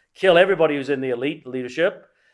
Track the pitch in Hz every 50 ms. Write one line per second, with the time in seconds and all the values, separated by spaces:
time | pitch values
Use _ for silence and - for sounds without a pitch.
0 | _ _ _ - 185 190 170 170 196 190 190 160 160 151 147 139 127 143 143 131
1 | 135 131 120 117 131 151 170 160 - 127 127 127 123 123 127 160 170 202 - -
2 | - _ _ _ _ _